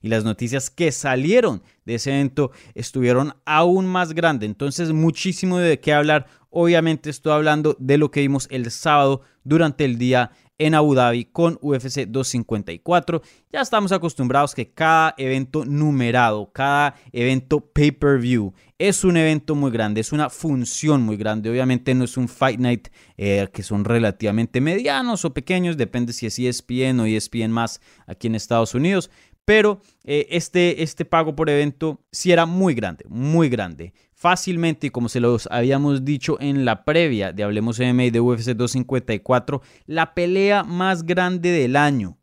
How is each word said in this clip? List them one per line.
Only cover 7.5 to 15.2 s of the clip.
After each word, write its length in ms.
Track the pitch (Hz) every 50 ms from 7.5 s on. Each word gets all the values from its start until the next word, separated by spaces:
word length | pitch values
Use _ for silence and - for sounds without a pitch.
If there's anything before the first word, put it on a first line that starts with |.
| 151 156 151 151 143 -
de 180 | 131 127 139
lo 140 | 147 151 139
que 100 | - 147
vimos 280 | 143 139 139 139 - -
el 200 | 131 131 120 117
sábado 520 | - - - 160 147 147 139 135 135 131 _ _ _ _ _
durante 420 | 131 151 165 170 151 135 - 151
el 120 | 131 120 117
día 340 | 123 127 127 123 123 - _ _ _ _ _ -
en 160 | 151 156 160
Abu 200 | 151 151 151 139
Dhabi 320 | 131 123 120 117 120 113
con 320 | _ _ - 170 165 165 -
U 120 | - 147 143
F 140 | 123 120 131
C 120 | 120 143
doscientos 280 | 123 98 113 135 127 -
cincuenta 440 | - 120 110 - 113 104 95 -
y 80 | 85 87
cuatro. 420 | _ - 175 175 175 - 170 156 - _ _ _ _ _
Ya 100 | - 277
estamos 320 | 262 - 240 214 202 180
acostumbrados 600 | 196 175 160 165 - - 131 123 131 139 147 135 -
que 180 | - 113 _
cada 420 | _ - 160 160 160 160 160 160 -
evento 480 | -